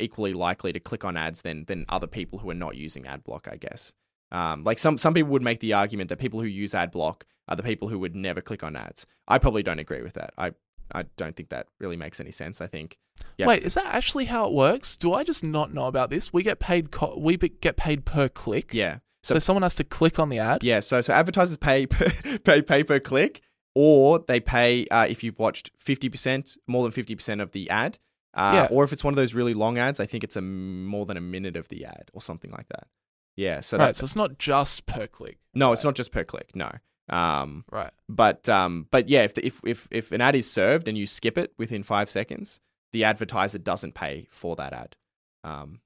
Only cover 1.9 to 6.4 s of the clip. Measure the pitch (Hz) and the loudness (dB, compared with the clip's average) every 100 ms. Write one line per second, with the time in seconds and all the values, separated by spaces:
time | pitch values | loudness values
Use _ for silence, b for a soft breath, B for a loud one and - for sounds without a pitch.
1.9 | 92 90 - 90 98 101 85 82 64 78 | -6 -6 -10 -12 -12 -10 -8 -10 -10 -14
2.9 | 71 64 69 - 62 - - - - - | -14 -14 -14 -12 -14 -14 -14 -14 -14 -16
3.9 | - _ _ _ 87 82 76 85 117 160 | -20 _ _ _ -4 -4 -2 -2 2 2
4.9 | 151 165 165 151 139 123 117 110 101 104 | 2 2 2 2 2 0 -2 0 2 0
5.9 | 107 90 90 131 110 | -2 -6 -6 -6 -4